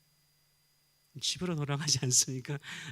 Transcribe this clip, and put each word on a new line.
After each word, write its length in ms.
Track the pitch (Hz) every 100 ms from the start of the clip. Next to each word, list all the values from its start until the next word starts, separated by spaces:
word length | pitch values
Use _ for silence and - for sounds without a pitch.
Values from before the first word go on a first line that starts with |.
| _ _ _ _ _ _ _ _ _ _ _ 131
집으로 340 | - - 180 156
돌아가지 440 | 143 143 151 131
않습니까? 560 | 127 - - 131 127 143 - 170 156